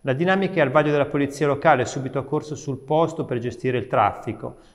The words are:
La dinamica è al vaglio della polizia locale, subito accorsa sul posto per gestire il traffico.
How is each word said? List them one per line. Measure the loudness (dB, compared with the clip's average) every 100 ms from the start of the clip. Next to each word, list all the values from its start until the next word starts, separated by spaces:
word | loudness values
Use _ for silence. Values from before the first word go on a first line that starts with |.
La | -2
dinamica | 0 2 2 0
è | 2
al | 4
vaglio | 4 4
della | 2 2
polizia | 0 -2 0 0
locale, | 2 4 4
subito | 2 -4 -6 -6
accorsa | -4 -4 -4 -10
sul | -8 -8
posto | -2 0 0 -2
per | -4 -4
gestire | -4 -4 -2 -2
il | -2
traffico. | 2 2 0 -8 -8 -10 -14 -20